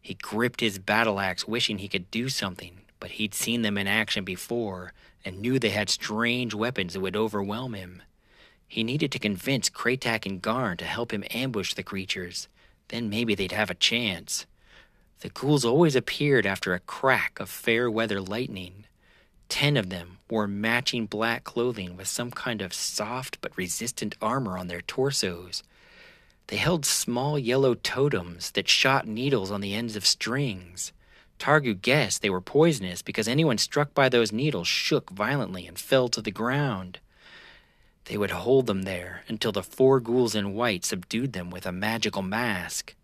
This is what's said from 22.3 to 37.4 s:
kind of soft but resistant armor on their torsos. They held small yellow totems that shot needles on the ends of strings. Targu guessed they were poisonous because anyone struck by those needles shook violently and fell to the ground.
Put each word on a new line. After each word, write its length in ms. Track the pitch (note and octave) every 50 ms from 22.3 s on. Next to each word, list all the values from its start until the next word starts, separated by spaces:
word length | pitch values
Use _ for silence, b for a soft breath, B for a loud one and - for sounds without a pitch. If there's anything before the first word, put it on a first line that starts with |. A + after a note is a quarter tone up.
kind 320 | A#2 - - B2+ A#2 G#2 G2
of 100 | F2+ -
soft 680 | - - - - - G#2+ A2 A#2+ B2+ C3 - - -
but 140 | - - -
resistant 600 | - - F2+ - - - A#2 - - A2 G#2 - _
armor 360 | - G#2+ B2 C#3 B2+ G2+ F#2
on 100 | F#2 F#2
their 140 | F2+ F2 E2+
torsos. 800 | - - - - C3 C#3 C#3 - - F#2 F2 E2+ F#2 F2+ - - - B B B B B B B B B B B B B B B B
They 80 | - G2+
held 280 | G2+ - D3 F3+ E3 C3
small 540 | - - - - - A#2+ A#2+ C3 C#3+ D3+
yellow 380 | D3 B2 A2+ B2 C3+ C#3 C3 A#2+
totems 760 | - - - - B2+ C#3 D3 C3+ F#2+ F2 F2+ E2+ F2 - -
that 160 | - G#2 F#2+
shot 400 | - - - - C3 C3+ C3+ -
needles 440 | A2 G#2+ A2+ B2+ C#3+ C#3 A2 F#2+ F#2+
on 100 | G2+ G2+
the 140 | G2+ G2 G2
ends 200 | A2 A#2+ A#2 G#2+
of 100 | G#2+ F#2+
strings. 840 | - - - - A2 A#2+ C3+ C#3+ B2 G2 F#2 F2+ F2 F2+ - - - _ b b b b b b b b
Targu 420 | _ - C3 D3 D#3 C#3+ B2 G#2 F#2
guessed 440 | - A#2+ C3 D3+ B2+ F#2+ - - -
they 60 | G#2
were 100 | F#2 F#2
poisonous 600 | F#2 - - C#3 D#3+ E3+ D3+ B2 G2 F2+ F2 - -
because 240 | - - - G#2+
anyone 320 | A2+ B2 D3+ E3 D3+ A2+ G2+
struck 340 | - - - D3 D3 C#3+ _
by 160 | C#3 C3+ B2+
those 220 | B2 A#2+ A2+ G2+
needles 360 | G#2 A2+ C#3 D#3 B2+ F#2 E2+
shook 440 | - - - - - D#3+ B2+ - -
violently 560 | F#2 F#2+ G#2 A2+ C#3+ C#3+ A2+ F#2 F#2 F#2 F2
and 100 | E2+ E2+
fell 320 | - - - C#3 C3 B2+ A#2+
to 120 | - A#2+
the 100 | G#2+ G#2+
ground. 680 | F#2+ - A2 B2 C3 C#3+ D3 C3+ A2 F#2 F#2 F2+ F#2 - _ B B B B B B B